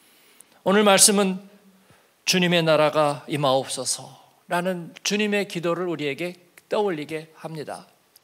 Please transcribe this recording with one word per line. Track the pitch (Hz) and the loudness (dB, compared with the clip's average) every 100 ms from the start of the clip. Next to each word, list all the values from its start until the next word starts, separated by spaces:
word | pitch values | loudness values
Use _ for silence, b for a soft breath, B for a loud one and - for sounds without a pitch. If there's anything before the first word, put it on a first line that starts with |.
| b b b b b b | b b b b b b
오늘 | 185 202 | 0 4
말씀은 | 208 190 220 202 196 185 - - _ _ b b b b | 6 6 6 4 0 -2 -10 -20 _ _ b b b b
"주님의 | - 185 175 175 | -2 0 2 2
나라가 | 160 151 151 151 147 139 - | 4 4 4 2 0 -2 -6
임하옵소서"라는 | 147 143 135 123 - 123 - 135 135 _ _ - 175 185 180 165 - | -2 2 0 -2 -8 -6 -8 -10 -20 _ _ -6 -4 -2 -6 -10 -8
주님의 | - 208 214 202 202 | -4 -2 0 -2 -4
기도를 | 175 170 170 180 | -6 -4 -4 -4
우리에게 | 151 147 139 175 180 _ - - | -4 -6 -6 -8 -12 _ -20 -6
떠올리게 | - 208 156 147 156 160 - | -2 -2 -4 -8 -10 -12 -16
합니다. | 156 160 113 95 - _ _ _ | -14 -12 -12 -14 -16 _ _ _